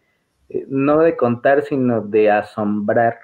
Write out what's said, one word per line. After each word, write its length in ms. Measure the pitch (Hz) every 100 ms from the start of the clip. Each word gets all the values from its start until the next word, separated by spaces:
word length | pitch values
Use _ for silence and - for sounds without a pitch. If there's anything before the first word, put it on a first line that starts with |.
| _ _ _ _ -
eh, 160 | - -
no 320 | 135 139 151
de 160 | 165 165
contar, 460 | 120 117 135 139
sino 400 | 147 143 123 117
de 280 | 101 110 107
asombrar. 880 | 104 101 - 104 104 104 113 117 -